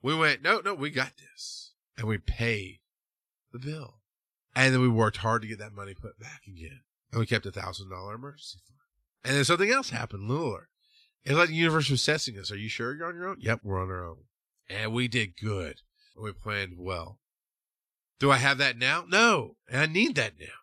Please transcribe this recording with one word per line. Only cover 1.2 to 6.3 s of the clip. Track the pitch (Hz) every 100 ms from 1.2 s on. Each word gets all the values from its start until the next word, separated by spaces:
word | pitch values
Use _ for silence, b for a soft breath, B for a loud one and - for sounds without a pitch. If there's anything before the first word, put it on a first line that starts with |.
| - - - - - _ _ -
And | 110
we | 107
paid | - - 117 107 95 - _ _ _ _ _ _ _
the | 120
bill. | 131 156 131 _ _ _ _ _ _
And | - 131
then | 127
we | 127
worked | 113 110 -
hard | 113 113
to | 107
get | 104
that | 107
money | 104 98
put | 95 104 -
back | 107